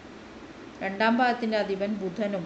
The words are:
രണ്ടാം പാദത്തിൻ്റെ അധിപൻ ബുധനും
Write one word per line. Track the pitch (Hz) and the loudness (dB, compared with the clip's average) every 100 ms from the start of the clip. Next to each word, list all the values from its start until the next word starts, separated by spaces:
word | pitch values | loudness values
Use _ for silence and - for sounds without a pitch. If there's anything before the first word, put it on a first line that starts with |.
| - - - - - - - - | -14 -14 -14 -14 -14 -14 -14 -6
രണ്ടാം | 190 196 220 240 | -4 2 4 6
പാദത്തിൻ്റെ | 247 233 226 220 | 4 4 2 2
അധിപൻ | 196 190 202 | 2 0 0
ബുധനും | 208 190 175 202 196 | 0 -2 -2 0 0